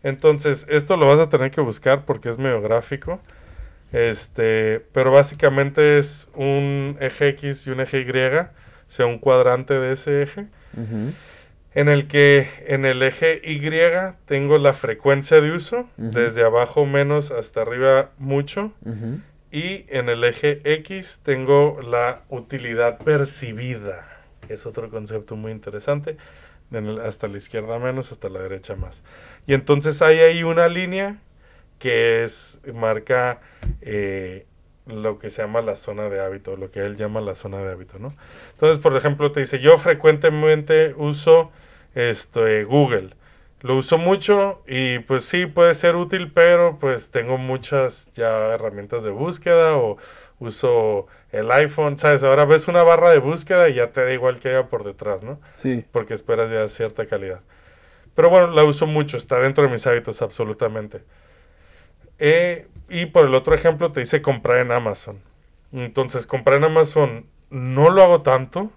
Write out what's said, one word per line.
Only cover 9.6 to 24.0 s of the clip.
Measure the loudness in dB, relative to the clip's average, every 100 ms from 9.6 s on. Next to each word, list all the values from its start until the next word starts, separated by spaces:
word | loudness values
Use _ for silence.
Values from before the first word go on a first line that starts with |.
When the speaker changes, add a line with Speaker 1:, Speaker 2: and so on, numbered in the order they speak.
| -2
Speaker 1:
de | -2 -2
ese | -6 -4 -4
eje, | -4 -8 -16 _ -20 -14
Speaker 2:
Ujú. | -10 -8 -8 -10 -18 -20 _ _ _
Speaker 1:
en | 0 2
el | 2 0
que | 4 6 6 2 -10 -6
en | -2
el | 0 0
eje | -2 0 0 0
Y | -6 -6 -4 2 2 2 -4 -10 _
tengo | -4 2 4
la | 4
frecuencia | 2 -6 -2 0 0 4 4
de | 4
uso, | -4 -8 -10 -10 -12
Speaker 2:
Ujú. | -8
Speaker 1:
desde | -2 -2 2
abajo | 2 2 0 0 0
menos | 0 0 -2 -4
hasta | -10 -8 -8
arriba | -6 0 2 2 0 _
mucho, | -4 -4 -4 -8 -10 _
Speaker 2:
Ujú. | -14 -10 -10 -12 -14 _ _
Speaker 1:
y | -12 -10 -12 -10
en | -6 -4
el | 0
eje | -2 0 -4 -2
X | -4 -4 -6 -14 -14 -12
tengo | -6 -4 2 4 4 -2
la | -4 -2 -2 -4 _
utilidad | -16 -12 -12 -8 -2 -2 -2
percibida, | -2 0 -2 -6 -12 -10 -10 -10 -10 -14